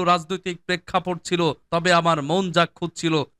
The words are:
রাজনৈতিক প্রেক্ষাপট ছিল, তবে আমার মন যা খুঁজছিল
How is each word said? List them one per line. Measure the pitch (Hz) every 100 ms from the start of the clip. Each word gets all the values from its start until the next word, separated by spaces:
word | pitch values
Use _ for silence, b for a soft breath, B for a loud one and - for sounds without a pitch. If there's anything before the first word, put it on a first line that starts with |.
রাজনৈতিক | 175 180 160 185 185 175 -
প্রেক্ষাপট | 180 - 185 180 175
ছিল, | - 175 165 - _
তবে | 170 180
আমার | 170 165 156
মন | 139 180 190
যা | 170 165 -
খুঁজছিল | 170 - 165 160 131